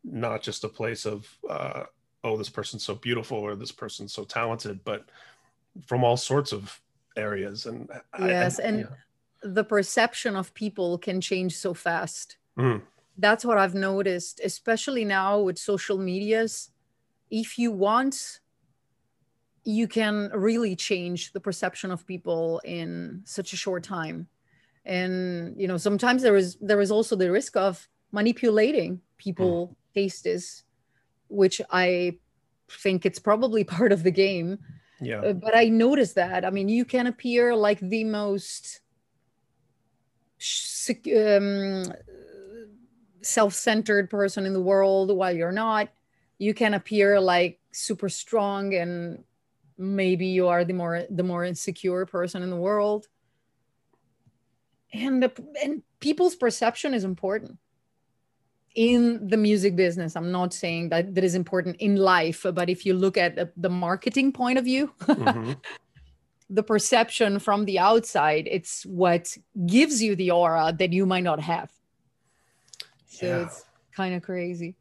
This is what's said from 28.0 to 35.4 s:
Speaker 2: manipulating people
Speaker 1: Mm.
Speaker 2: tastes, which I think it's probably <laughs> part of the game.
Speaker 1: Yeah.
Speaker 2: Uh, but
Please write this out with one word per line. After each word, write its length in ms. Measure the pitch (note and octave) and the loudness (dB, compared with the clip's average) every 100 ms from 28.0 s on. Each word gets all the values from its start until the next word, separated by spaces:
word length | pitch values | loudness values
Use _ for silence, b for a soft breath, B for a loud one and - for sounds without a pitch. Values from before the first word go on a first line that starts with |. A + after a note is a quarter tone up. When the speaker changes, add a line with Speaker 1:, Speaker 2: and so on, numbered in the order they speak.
| _ | _
Speaker 2:
manipulating 920 | G#3 G#3+ A#3 A#3+ G#3+ A3+ D4+ E3 F3+ _ _ | 0 0 2 2 4 4 2 -2 -8 _ _
people 500 | G3 F3 F#3 E3+ F3+ | -8 -2 0 0 -4
Speaker 1:
Mm. 80 | - _ | -12 _
Speaker 2:
tastes, 680 | G3+ G3 - F3+ F3+ - - _ _ _ _ _ _ _ | -2 -2 -2 -4 -4 -6 -18 _ _ _ _ _ _ _
which 320 | G3+ F#3+ - - | 2 2 2 -2
I 480 | F3+ F3+ F3+ F3 F3 _ _ _ _ _ | 2 2 2 0 -4 _ _ _ _ _
think 360 | - G3+ F#3 F#3+ | -4 -2 2 0
it's 120 | - | 0
probably 420 | - G#3+ B3 A3 | 2 2 2 0
<laughs> 120 | G3 E3+ | -2 2
part 160 | A3+ | 4
of 100 | G3 | 4
the 80 | F3 | 4
game. 480 | F3+ G3 F#3 E3+ G3+ B B B B | 2 2 0 -6 -8 B B B B
Speaker 1:
Yeah. 200 | B2 A2 | -8 -2
Speaker 2:
Uh, 120 | G#3 | -2
but 200 | F#3 | -2